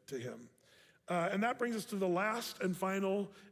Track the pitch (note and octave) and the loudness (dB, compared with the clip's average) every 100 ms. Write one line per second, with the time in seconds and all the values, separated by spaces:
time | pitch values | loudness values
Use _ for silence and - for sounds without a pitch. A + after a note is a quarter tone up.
0 | - C3+ A#2+ A2+ A#2+ - _ - - _ | -10 -6 -6 -8 -14 -20 _ -20 -20 _
1 | - F3 E3+ G3 A#3 B3+ A#3+ A3 - G3+ | -2 0 2 2 2 2 0 -2 -4 0
2 | F#3 F3 G#3+ A#3 A3+ - F#3+ F3 F#3+ G3 | 2 4 2 0 -4 -2 -2 0 0 2
3 | G3 G3+ G3+ - - | 2 0 -2 -8 -20